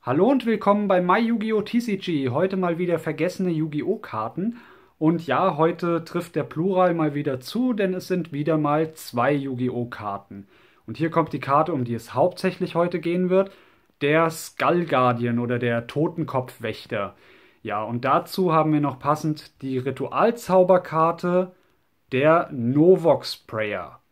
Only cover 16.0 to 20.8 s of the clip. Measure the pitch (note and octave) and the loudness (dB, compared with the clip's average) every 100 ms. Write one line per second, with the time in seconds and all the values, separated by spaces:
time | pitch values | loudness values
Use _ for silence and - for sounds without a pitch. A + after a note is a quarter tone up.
16 | E3 E3+ C#3+ C3+ B2+ - A#2 A2 - A2 | -2 -2 -4 -4 -4 -8 -8 -8 -8 -6
17 | G2 - - - _ _ A2 G#2 A2 A#2+ | -6 -10 -20 -20 _ _ -6 -6 -4 -4
18 | B2+ C#3 - - F3+ D#3+ D#3 D3+ C#3+ B2 | 0 0 0 -2 2 2 2 2 0 -2
19 | C#3 D3 D#3 D3+ - _ C3+ C3 B2+ C3 | -2 -2 -2 -4 -10 _ -6 -4 -4 -6
20 | C3+ B2+ G#3 A#3 - F#3 F3+ F#3 | -6 0 0 0 2 4 6 4